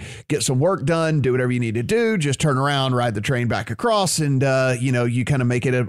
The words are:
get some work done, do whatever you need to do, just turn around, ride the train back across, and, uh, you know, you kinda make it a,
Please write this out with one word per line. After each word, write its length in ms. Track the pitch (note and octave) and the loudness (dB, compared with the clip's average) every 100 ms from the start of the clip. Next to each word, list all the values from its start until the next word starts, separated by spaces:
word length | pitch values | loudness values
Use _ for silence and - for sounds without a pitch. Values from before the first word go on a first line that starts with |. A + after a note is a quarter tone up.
| - - - | -6 -14 -4
get 160 | D3+ | -2
some 160 | - B2+ | 0 0
work 260 | E3 G3 C#3 | 2 0 0
done, 360 | E3 D#3+ D#3 | 0 2 2
do 100 | B2+ | 2
whatever 200 | B2 B2+ | 2 0
you 80 | B2 | 0
need 140 | A#2 A2 | -2 -2
to 80 | |
do, 360 | A#2+ A3 A3+ A3 | 0 0 2 0
just 200 | C#3+ C3 | 0 0
turn 180 | D#3 C3 | 0 0
around, 360 | C#3+ C#3 C3 | 0 0 0
ride 220 | B2 A#2+ G#2 | 0 0 -2
the 60 | |
train 260 | G#2 B2+ A#2 | -2 -2 0
back 240 | A2 F#2+ | -2 -4
across, 480 | A#2 A#3 G#3+ F3+ - | -4 0 2 2 0
and, 240 | D3 C3+ | 0 2
uh, 320 | C#3 C3 C3 B2 | 2 2 2 0
you 120 | C3 | 0
know, 140 | B2 A#2+ | 0 0
you 200 | B2 B2 | 0 0
kinda 200 | C#3+ A#2+ | 0 0
make 200 | B2 C#3 | 0 0
it 80 | |
a, 140 | B2+ | 0